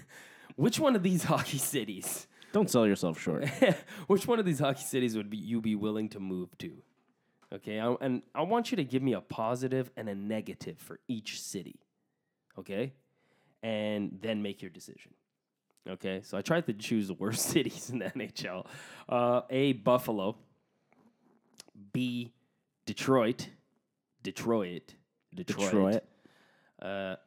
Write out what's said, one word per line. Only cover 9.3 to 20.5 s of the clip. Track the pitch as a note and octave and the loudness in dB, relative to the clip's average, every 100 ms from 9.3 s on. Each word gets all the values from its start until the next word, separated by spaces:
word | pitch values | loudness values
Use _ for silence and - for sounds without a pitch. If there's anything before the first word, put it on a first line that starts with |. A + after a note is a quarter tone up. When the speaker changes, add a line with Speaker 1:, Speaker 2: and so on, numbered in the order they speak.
| - A2+ B2 B2+ C3 B2 - | -4 -2 0 0 -2 -2 -6
Speaker 1:
and | A2 | -8
a | G2 | -6
negative | G2+ A2 G#2+ F2+ - E2 | -4 -4 -4 -10 -12 -14
for | - - - | -14 -14 -6
each | A#2 - - | -6 -6 -10
city. | - G2+ E2+ - _ _ _ _ _ _ _ - | -8 -8 -10 -14 _ _ _ _ _ _ _ -14
Okay? | F#2+ G2+ C3 C3+ _ _ _ _ _ _ | -6 -4 -4 -6 _ _ _ _ _ _
And | A2+ G#2+ G#2+ G#2+ G2+ G2 | -4 -2 0 -2 -4 -4
then | A2 G#2+ | -4 -2
make | G#2 G2 | -4 -6
your | F#2+ | -12
decision. | E2+ - - - _ _ _ _ _ _ _ - | -14 -18 -20 -20 _ _ _ _ _ _ _ -12
Okay, | F#2 G2 F#2+ | -8 -4 -6
so | G2 F#2+ | -6 -4
I | |
tried | G2+ E3 D#3+ | 0 0 0
to | |
choose | G#2 G#2+ A2+ G2 | -4 0 0 0
the | |
worst | F2+ F#2+ A2+ - | -2 -2 -2 2
<laughs> | |
cities | E3 C3 - - | 2 2 -2 -6
in | B2 | -6
the | F#2+ | -4
N | C3+ | -6
H | G#2 - | -8 -8
L. | G#2 F#2 - - - - - | -8 -8 -10 -14 -18 -16 -2
Uh, | B2 A#2+ B2 - | 2 4 4 2
A, | C3 C#3 | 2 2
Buffalo. | B2 G2 B2 - G#2+ F#2+ A2+ - | 2 4 4 4 0 0 -4 -10